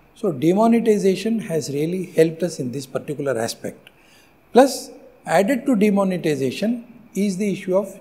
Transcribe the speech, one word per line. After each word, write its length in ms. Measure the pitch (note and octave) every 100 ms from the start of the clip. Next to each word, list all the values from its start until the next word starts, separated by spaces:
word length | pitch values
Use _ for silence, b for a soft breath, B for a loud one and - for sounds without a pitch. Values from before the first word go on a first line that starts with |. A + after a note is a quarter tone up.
| _
So 180 | _ G3+
demonetization 1080 | C#3 D#3 F#3+ A3+ A#3 A3+ G#3 F#3+ F#3+ A3 A3+
has 300 | - D#3+ C#3+
really 360 | C#3 D#3 F#3 E3+
helped 360 | - E3 D#3+
us 180 | F3 D#3+
in 120 | B2+
this 140 | C#3 C3+
particular 500 | B2 G#2+ C#3+ C#3 A2+
aspect. 520 | A2+ - G2+ - - _ b b b b _
Plus, 380 | A3+ C4+ - - - - _ E3+
added 400 | E3 G3+ C4 -
to 80 |
demonetization 1080 | A3 G#3+ G3+ F#3+ F3+ D#3+ C#3 C3 - G#3+ A#3+ - - -
is 220 | F#3 G#3 F3+
the 160 | G#3
issue 240 | E3+ F#3 F#3
of 220 | G3 -